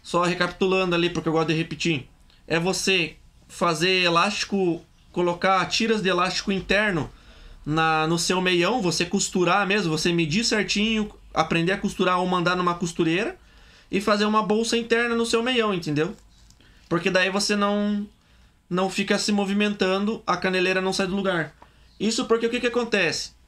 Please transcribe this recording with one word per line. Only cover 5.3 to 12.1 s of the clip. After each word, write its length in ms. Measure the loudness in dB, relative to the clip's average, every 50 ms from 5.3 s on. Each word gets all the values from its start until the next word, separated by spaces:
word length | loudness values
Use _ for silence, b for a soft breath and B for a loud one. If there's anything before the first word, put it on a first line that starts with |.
| 0 0 0 2 2 2 0
tiras 340 | 0 0 -2 0 2 0 0
de 80 | 2 0
elástico 420 | 0 2 0 0 -2 -4 -2 -2
interno 600 | -2 -2 -2 0 0 2 2 0 0 -2 -4 -6 B B B B B B B B B B B
na, 400 | -2 0 2 2 2 2 0 0
no 140 | 0 0 0
seu 220 | 0 0 0 0
meião, 400 | 2 2 2 2 2 2 0 0
você 240 | 0 -2 -2 -2 -2
costurar 600 | -2 0 -2 -2 0 0 0 2 4 2 2 2
mesmo, 300 | 2 0 0 2 0 -2
você 160 | 0 0 0
medir 320 | 0 0 0 0 0 -2 0
certinho, 680 | 0 0 0 0 -2 -2 -2 0 0 0 -2 -2 -4 -8 -18 -20 -6 -2
aprender 380 | -2 -2 0 0 0 2 0
a 60 | -2
costurar 420 | -2 -2 -6 -2 0 0 2